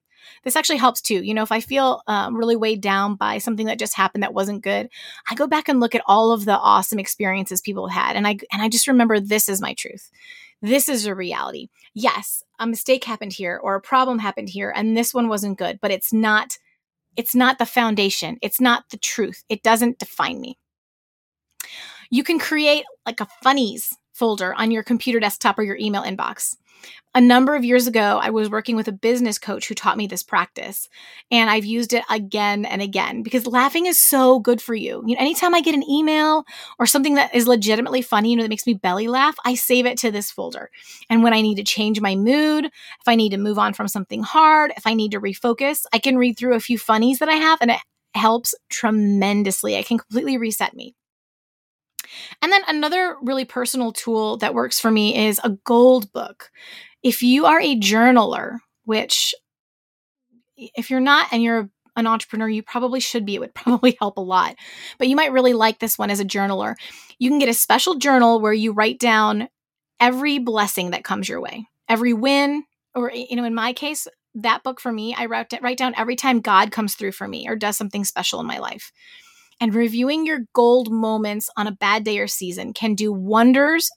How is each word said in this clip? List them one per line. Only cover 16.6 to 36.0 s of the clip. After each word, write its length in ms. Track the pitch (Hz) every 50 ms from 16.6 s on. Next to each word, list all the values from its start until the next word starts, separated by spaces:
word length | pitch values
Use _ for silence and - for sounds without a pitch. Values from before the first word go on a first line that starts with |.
| _ _ _ _ _ _ _ _ _ _ _
it's 200 | - 233 - -
not 240 | 247 254 254 262 -
the 60 | 233
foundation. 720 | - - 254 233 220 214 208 196 196 - - 175 160 160 -
It's 180 | - - - -
not 260 | 254 247 240 - - -
the 80 | -
truth. 460 | - - - - - 202 - - - - -
It 140 | 220 208 -
doesn't 360 | 226 233 220 240 240 247 -
define 420 | - - - - 151 135 - -
me. 160 | - - - - _ _ _ _ _ _ _ _ _ _ _ _ _ _ _ _ _ _ _ - - - - - - - - - - _
You 140 | 240 254 254
can 160 | - 339 294
create, 460 | - - 311 302 302 294 294 294 - - - _ _
like, 140 | 233 233 -
a 80 | 208 - - -
funnies 560 | - 262 277 277 247 202 - 226 - - - - _ _ -
folder 400 | - 240 226 208 202 185 185 -
on 180 | - 220 226
your 120 | 233 220 214
computer 360 | - 240 226 - 254 233 226
desktop 380 | 214 202 - - - 214 202
or 60 | - 214
your 120 | 202 202
email 260 | - 214 214 202 196 -
inbox. 520 | - 190 - - - - - - - - - _ _ _ _ - - - - _ _ -
A 80 | 247
number 340 | 247 247 247 254 262 262 294
of 80 | 285 240
years 240 | 240 247 247 240
ago, 320 | 240 220 226 208 202 208 -
I 80 | - 226
was 200 | 220 220 214 208
working 260 | 208 214 - - 233
with 140 | 220 214 220
a 40 | 196
business 460 | 196 - 226 247 247 247 220 202 -
coach 280 | - 214 196 - -
who 60 | - 208
taught 240 | - - 208 -
me 80 | 214 208
this 160 | 190 185 180
practice, 680 | - - 214 180 180 - _ - - 196 196 - - - _ - - - - - - _
and 180 | 240 233 226 214
I've 140 | 214 220 202
used 300 | 208 226 233 240 220 240
it 100 | 233 240 -
again 560 | 220 214 202 190 - 208 208 208 202 208 208
and 160 | - - 196
again 420 | 202 202 190 190 - - - 233 214
because 240 | 220 247 254 226
laughing 380 | 254 233 247 262 277 - 339 349
is 120 | 359 330
so 420 | - - - 285 269 262 254 262 254
good 220 | 208 247 240 226
for 140 | - - 226
you. 260 | 214 - - - - 226
You 100 | 220 247
know, 60 | -
anytime 340 | 262 294 330 - 370 349 349
I 60 | 339
get 140 | 285 330 302
an 140 | 277 - 302
email 540 | 277 302